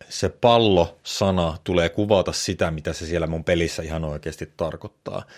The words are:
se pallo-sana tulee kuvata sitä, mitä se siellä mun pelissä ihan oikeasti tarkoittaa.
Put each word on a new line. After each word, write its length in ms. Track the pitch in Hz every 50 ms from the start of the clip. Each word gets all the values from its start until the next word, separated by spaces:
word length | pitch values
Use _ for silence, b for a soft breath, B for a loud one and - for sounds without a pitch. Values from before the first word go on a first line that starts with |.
| - -
se 200 | - - - 92
pallo-sana 1300 | - - - 120 117 117 117 107 95 87 85 82 - - _ - - - 107 98 95 90 87 82 78 82 -
tulee 240 | - 92 87 85 85
kuvata 440 | - - 104 104 107 95 87 - 82
sitä, 380 | - - - 92 80 95 85
mitä 220 | 80 78 76 87 80
se 140 | - 82
siellä 200 | 78 85 85 82
mun 180 | 80 80 82 78
pelissä 380 | - 90 85 85 80 - - 82
ihan 220 | 78 78 82 80
oikeasti 480 | 76 73 76 - 80 78 - - - _
tarkoittaa. 680 | - 85 80 76 78 - - - _ - - - - - B B